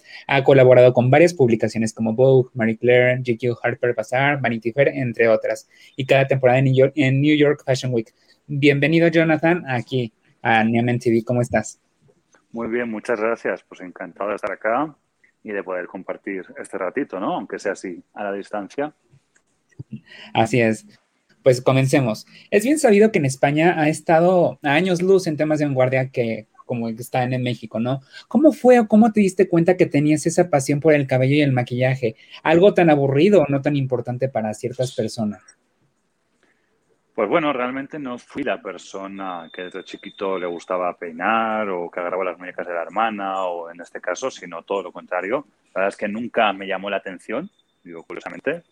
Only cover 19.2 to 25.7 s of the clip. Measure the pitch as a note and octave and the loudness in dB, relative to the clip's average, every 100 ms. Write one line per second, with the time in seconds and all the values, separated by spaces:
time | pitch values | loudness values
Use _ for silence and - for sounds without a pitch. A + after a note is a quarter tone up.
19.2 | _ _ _ _ _ - - - _ - | _ _ _ _ _ -20 -18 -18 _ -20
20.2 | - A#2 A2 B2 A2+ A2 - _ _ _ | -6 -2 0 2 2 0 -8 _ _ _
21.2 | _ _ C3+ B2 C#3 C3 C3 D3 A#2+ G#2+ | _ _ 2 2 2 2 2 2 0 -4
22.2 | - - - G#3 A#3 D#4 B3 G3+ A3 F#3+ | -10 -20 -2 0 2 2 4 6 4 2
23.2 | C#3 C3+ C#3+ D3 F3 E3+ D3+ D#3 - D#3+ | -2 0 0 2 2 2 0 -2 2 4
24.2 | F3 F3+ D#3 C#3 C#3+ D3 F#3+ E3+ F#3 F#3+ | 4 4 2 -2 -2 0 0 0 2 2
25.2 | F3 D3+ D#3 D3+ D3 | 2 -4 -2 0 0